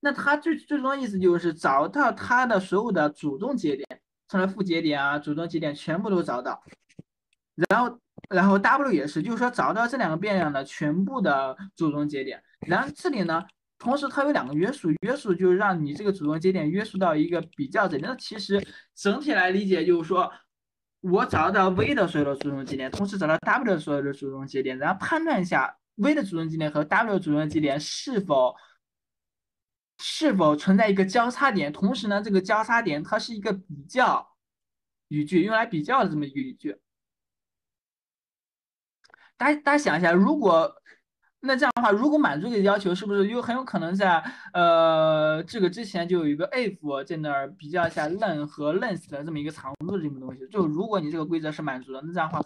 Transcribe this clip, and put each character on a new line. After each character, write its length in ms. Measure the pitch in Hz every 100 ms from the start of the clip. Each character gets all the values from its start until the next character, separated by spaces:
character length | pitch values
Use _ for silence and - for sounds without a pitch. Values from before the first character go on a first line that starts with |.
那 100 | 285
它 240 | 277 285 294
最， 180 | 330 311
最 240 | - 294
终 80 | 262
的 80 | 277
意 100 | 247
思 120 | 196
就 200 | 185 175
是 140 | 170
找 340 | 160 170 143 160
到 240 | 269 262
它 360 | 214 - 247 254
的 120 | 214
所 260 | 190 185
有 60 | 233
的 200 | 180 147
主 260 | - 151 139
动 180 | 226
节 220 | 262 170 135
点， 100 | - - _ _ _
它 120 | 190
的 100 | 190
副 140 | 196
节 180 | 196 165
点 180 | 160 147
啊、 200 | 139 147
主 160 | 147
动 120 | 147 170
节 140 | 165
点 140 | 151
全 260 | 143 - 165
部 80 | 220
都 140 | 185
找 180 | 160 123
到。 240 | 123 - - - _ - - _ _ _ _ - 165
然 100 | 208
后， 220 | 240 240 _ - -
然 180 | 185 196
后 100 | 196
W 320 | 220 262 277
也 160 | 175 -
是， 160 | 160
就 100 | 185
是 40 | 226
说 140 | 247
找 240 | 247 139
到 120 | 190 240
这 120 | 254
两 120 | 190
个 60 | 160
变 200 | 208 196
量 140 | 156
的 140 | 139
全 400 | 135 - 151 160
部 160 | 196 262
的 340 | 175 139 135 131 196 -
主 140 | 165
动 180 | 147 147
节 160 | 143
点。 180 | 131 - _ -
然 220 | - 180
后 60 | 269
这 160 | 294 370
里 120 | 254
呢， 200 | 170 165 185 _ _ _
同 180 | - 285
时 120 | 277
它 160 | 285
有 80 | 277
两 140 | 285 127
个 60 |
约 200 | 147 190
束， 180 | 285 170 156
约 140 | 202 262
束 160 | 226
就 160 | 175 185
是 60 | 180
让 280 | 208 185
你 100 | 147
这 80 | 147
个 100 | 208
主 120 | 196
动 140 | 147 156
节 120 | 180
点 180 | 185 151
约 160 | 180
束 140 | 214 190
到 160 | 185
一 140 | 156 151
个 120 | 170 160 -
比 120 | 139
较 180 | 196 196
整 120 | 147
齐。 40 |
那 100 | 160 -
其 220 | - 214
实 220 | 196 196 - - -
整 260 | - 202 240
体 120 | 294
来 180 | 214 180
理 140 | 190
解 200 | 202 180
就 180 | 165 175
是 60 | 160
说， 220 | 180 147 - _ _ _ _ _ _
我 240 | 185 185
找 260 | 254 160 165
到 180 | 202 190
V 260 | 185 220
的 120 | 294 185
所 140 | 151
有 40 |
的 100 | 143 135
主 140 | 147
动 140 | 139 131
节 100 | 135
点， 140 | 131
同 160 | - 202
时 100 | 202
找 100 | 156
到 100 | 160
W 260 | - 226
的 140 | 247 175
所 160 | 151
有 80 | 143
的 100 | 139
主 180 | 139 135
动 160 | 135 139
节 160 | 139
点， 140 | 127 131
然 140 | 147
后 60 | 190
判 240 | - 320
断 160 | 330 247
一 40 |
下 320 | 175 156 131 - _ -
V 180 | 240
的 100 | 311
主 120 | 202 170
动 120 | 160
节 80 | 160
点 140 | 151
和 140 | 151
W 280 | 151 208 220
的 80 | 190
主 120 | 156
动 160 | 147 151
节 120 | 156
点 180 | 147 151
是 420 | 151 - - 240
否， 340 | 185 139 127 - - _ _ _ _ _ _ _ _ _ _ _ _ -
是 360 | - - 311
否 220 | 196 156 147
存 200 | - 196
在 120 | 220
一 60 |
个 100 | 196
交 260 | 190 240 233
叉 220 | 240 277
点。 200 | 202 147
同 220 | - 196
时 140 | 254 214
呢， 120 | 202
这 100 | 214
个 100 | 190
交 240 | 185 214
叉 180 | 220 233
点 200 | 214 147
它 160 | 160 185
是 140 | 220
一 60 | 226
个 120 | 208
比 320 | 196 - 143 139
较 480 | 240 233 135 - _ _ _ _ _ _ _ -
语 160 | 147
句， 180 | 147 185
用 100 | 190
来 100 | 220
比 180 | 233 165
较 200 | 147 254
的 80 | 196
这 60 | 156
么 100 | 143
一 40 |
个 100 | 139
语 120 | 131
句。 240 | - - - _ _ _ _ _ _ _ _ _ _ _ _ _ _ _ _ _ _ _ _ _ _ _ - _ -
大 160 | 262
家， 80 | 294
大 120 | 285
家 60 | 294
想 180 | 262 156
一 40 |
下， 100 | 175
如 260 | 175 208 311
果， 320 | 214 165 160 - _ _ _ _ _ _
那 140 | 254
这 100 | 254
样 60 | 277 240
的 40 |
话， 120 | 233
如 180 | 202 277
果 80 | 302
满 220 | 247 147
足 80 | 208
这 80 | 226
个 60 |
要 140 | 196 202
求， 160 | 196
是 140 | 185 208
不 80 |
是 140 | 202 196
有 120 | 240
很 140 | 240
有 100 | 240
可 140 | 262 196
能 160 | 165
在， 260 | 196 196 170 156 - -
呃， 880 | 175 170 165 165 160 156 156 156 156
这 160 | 160 233
个 100 | 185
之 140 | 180
前 240 | 220 180 170
就 100 | 180
有 80 | 151
一 80 |
个 100 | 147 180
if 540 | 254 233 190 147 139
在 120 | 135 160
那 140 | 151
儿 160 | 139 139
比 180 | - 147
较 160 | 175 170
一 40 |
下 180 | 165 151
len 360 | 190 214 156
和 300 | 147 - 147
length 340 | 175 240 170 -
的 140 | 139
这 80 | 147
么 80 | 156
一 60 |
个 60 | 147
长 200 | 151 135 139
度 180 | 165 196
的 60 |
这 80 | 156
么 80 | 135
东 160 | 131 247
西？ 80 | 262
就 180 | 208 170
如 220 | 151 220
果 100 | 202
你 100 | 151
这 80 | 165
个 80 |
规 160 | 151 165
则 120 | 156
是 100 | 151
满 180 | 151 131
足 120 | 127
的， 100 | 131
那 100 | 151
这 60 | 175
样 100 | 160
的 60 |
话， 60 | 160